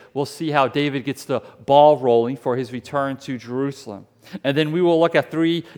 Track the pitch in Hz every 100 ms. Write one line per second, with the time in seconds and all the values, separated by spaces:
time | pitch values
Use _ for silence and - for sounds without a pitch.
0 | - 131 139 - 160 143 131 147 147 139
1 | 123 127 - 123 - - 110 139 151 143
2 | 127 117 117 135 139 123 120 123 - 143
3 | 139 131 - 127 113 127 139 139 - 101
4 | - _ - 190 - 139 151 170 175 165
5 | 165 160 - 160 165 170 -